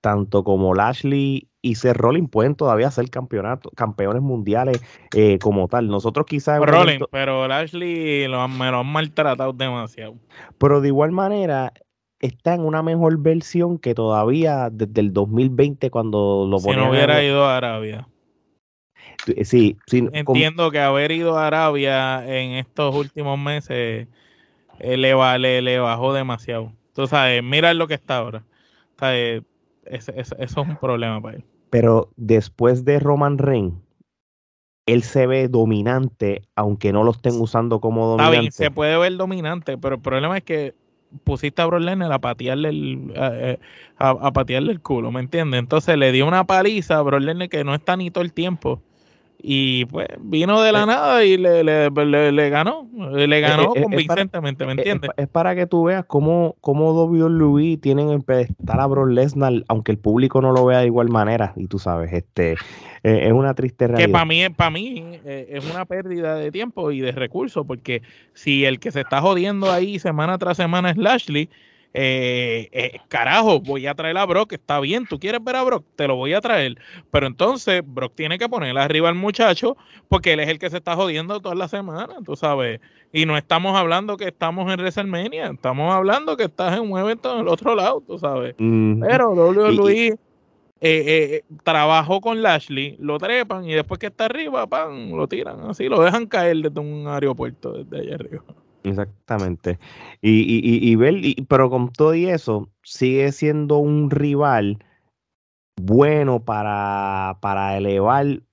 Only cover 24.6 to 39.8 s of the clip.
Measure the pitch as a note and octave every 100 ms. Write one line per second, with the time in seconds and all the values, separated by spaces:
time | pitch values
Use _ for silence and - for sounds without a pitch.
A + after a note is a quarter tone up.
24.6 | _ _ B2 B2+ C3 C3 C3 B2+ B2+ B2+
25.6 | B2+ B2+ B2 A#2 C3 C3+ C3 A#2 - A#2
26.6 | A2+ A2 _ - C3+ D3 C3 B2 B2 D3
27.6 | E3 E3+ E3 D3 - B2+ A#2 A2 - _
28.6 | _ _ _ _ C3+ B2+ A#2+ A2+ - _
29.6 | _ _ - B2 - C3 B2+ - B2+ -
30.6 | D3 D3+ C3 A#2 A#2 A2 A2 A2 - _
31.6 | _ A#2+ A2+ A2+ - - A2 A2+ - -
32.6 | A#2 B2 B2+ C#3+ C#3+ C#3+ C#3+ C#3 C#3 B2+
33.6 | F#2+ F2 _ _ _ _ _ _ _ _
34.6 | _ _ - A#2+ A#2+ C#3+ B2+ C3 C3 B2
35.6 | A2+ G#2+ G#2+ C3 C3 _ G#2 G2+ - -
36.6 | G#2+ G2+ G#2 G2+ A2+ A2+ B2+ A#2+ A2+ A#2
37.6 | A#2 A2 A2+ A2+ A2+ A2+ D3+ D#3+ A2+ -
38.6 | D3+ C#3 D3+ D#3+ F3+ F#3 F#3 F#3+ D#3 F3
39.6 | D#3+ B2+